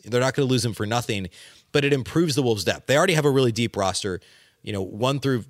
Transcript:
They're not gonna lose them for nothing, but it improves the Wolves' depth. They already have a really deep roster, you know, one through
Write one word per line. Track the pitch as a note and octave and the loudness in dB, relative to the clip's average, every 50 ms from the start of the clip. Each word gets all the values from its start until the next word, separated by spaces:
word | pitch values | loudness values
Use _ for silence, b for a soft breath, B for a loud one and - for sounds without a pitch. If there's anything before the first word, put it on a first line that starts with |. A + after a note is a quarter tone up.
| - | -4
They're | G#2 A#2+ B2 | -2 0 2
not | B2+ C3 - | 2 2 2
gonna | - C#3 | 0 2
lose | B2+ C3 A#2+ A#2 | 2 2 2 0
them | A#2+ G2 | -2 -4
for | - G#2+ | -4 -4
nothing, | G#2 A#2 A#2+ - - A2 G2 F#2 F2 B B B B B B B B | -2 -2 -2 -2 -2 -4 -4 -6 -8 B B B B B B B B
but | - C3 B2 | -2 0 2
it | C#3+ | 2
improves | C#3+ C3+ A2+ - - D#3+ F3+ D#3+ A#2+ | 0 0 -2 -2 0 0 0 0 2
the | C#3+ | 0
Wolves' | C3 A#2+ A2 G2 F2 | 2 2 0 0 0
depth. | A2 F#2 C#2 - | -2 -2 -2 0
They | - C3 | 2 2
already | D3+ F3+ F#3 D#3+ | 4 4 2 2
have | D#3 C#3+ | 2 2
a | D3 | 2
really | C3 C3+ C3 A#2+ | 4 4 2 2
deep | A2 A#2 A#2 A2 - | 2 0 -2 -2 -2
roster, | G#2 G2 F#2 F2+ - - G2 F2 E2+ b b b b b b b b | -2 -2 -2 -2 -2 -4 -6 -6 -8 b b b b b b b b
you | b G#2+ | b -8
know, | G#2 G2 | -6 -6
one | F#2+ - - G#2 A#2+ C3 C#3 C3+ | -6 -6 -6 -4 -2 -2 -2 -2
through | - C#3 B2+ A#2 - C3+ | -2 -2 -2 -2 -4 -8